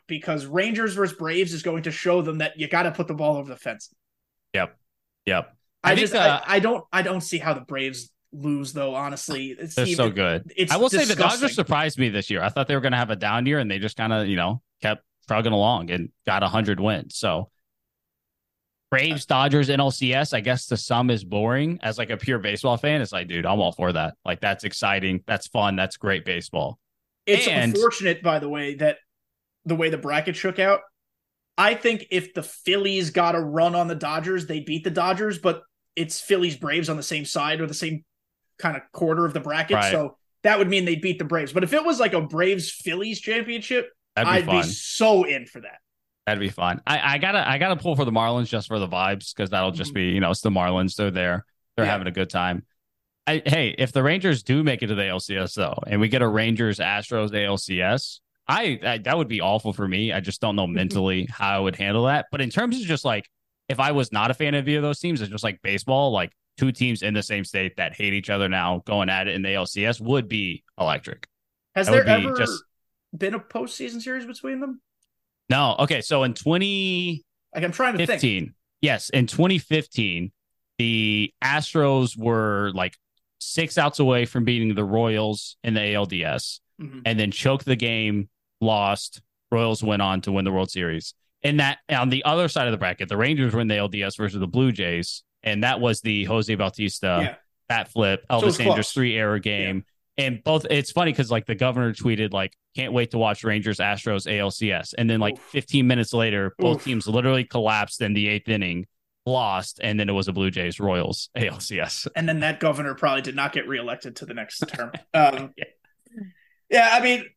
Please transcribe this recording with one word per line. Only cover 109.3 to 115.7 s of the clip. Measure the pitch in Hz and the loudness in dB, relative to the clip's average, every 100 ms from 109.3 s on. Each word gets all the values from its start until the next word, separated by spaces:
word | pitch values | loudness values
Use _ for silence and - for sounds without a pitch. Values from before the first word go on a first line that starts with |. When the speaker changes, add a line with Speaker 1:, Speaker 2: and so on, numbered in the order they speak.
| 127 110 95 92 - | 0 0 -2 -6 -6
Speaker 2:
and | 110 104 | -4 0
then | 101 | 0
it | |
was | 98 95 | 0 0
a | |
Blue | 92 95 | 0 0
Jays | 90 87 87 | 0 -4 -2
Royals | 101 90 - - - 123 | -2 0 -2 -6 -8 -6
A | 113 | -6
L | - | -6
C | - 95 | -8 -6
S. | 78 - - 165 | -4 -6 -8 -4
Speaker 1:
And | 165 | -2
then | 160 | -2
that | 156 151 | -2 0
governor | 160 143 143 127 | -2 -2 -4 -2
probably | 151 135 | 0 0
did | 131 139 | -4 -4
not | 139 | -4
get | 143 123 | -4 -4
reelected | 131 120 123 127 - | -6 -6 -10 -12 -16
to | 120 | -12
the | |
next | 117 107 - - | -12 -12 -8 -8
term. | - 120 - | -6 -10 -12
Speaker 2:
<laughs> | - | -2
Speaker 1:
Um, | 160 143 143 135 - | 4 6 4 -6 -12
Speaker 2:
Yeah. | - | -14